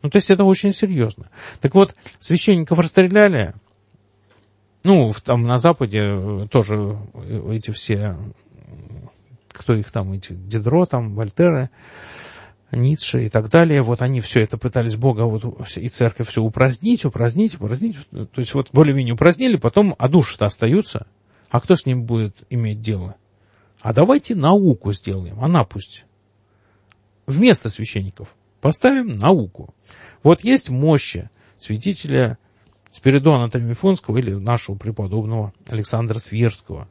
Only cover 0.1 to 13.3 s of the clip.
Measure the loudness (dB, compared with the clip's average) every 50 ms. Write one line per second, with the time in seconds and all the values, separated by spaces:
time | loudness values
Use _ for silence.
0.1 | 2 2 4 4 2 4 6 4 4 4 2 -2 0 0 -2 -2 0 0 -2 -2
1.1 | -4 -10 -20 -20 _ -20 -20 -20 -14 -4 -4 2 6 6 4 4 2 _ -20 -20
2.1 | -20 _ -4 -2 -2 0 2 2 2 2 2 0 2 2 2 2 4 4 4 4
3.1 | 6 6 6 6 4 2 -2 -2 -6 -14 _ _ _ _ _ _ _ _ _ _
4.1 | _ _ _ _ _ _ _ _ _ _ _ _ _ _ _ 4 4 6 4 2
5.1 | 0 -6 _ -2 0 0 2 2 0 4 4 2 2 2 -2 -2 0 -2 0 0
6.1 | -2 -4 -4 -6 -6 -6 -8 0 2 2 2 2 -2 -4 -2 -4 -6 -8 -12 -16
7.1 | _ -18 -12 -10 -10 -8 -6 -6 -6 -6 -6 -10 -12 -10 -4 -4 -2 -2 -2 -4
8.1 | -6 -8 -12 -16 -16 _ _ _ _ -20 -20 -20 -20 -20 -20 -20 -18 -18 -20 -20
9.1 | _ _ _ _ -20 _ _ _ -20 -12 -4 -2 -2 -2 -2 -6 -8 -8 -6 -6
10.1 | -8 -10 -10 -14 -16 -16 -14 -8 -8 -4 -2 0 0 0 0 0 -2 -6 -6 -6
11.1 | -6 -6 -8 -8 -2 0 2 2 2 0 -4 -6 _ _ -20 -20 -20 -20 -20 -20
12.1 | -20 -20 -20 -20 -20 -20 -20 -20 _ _ _ _ -2 0 0 0 0 -2 -4 -4
13.1 | -4 -4 -4 0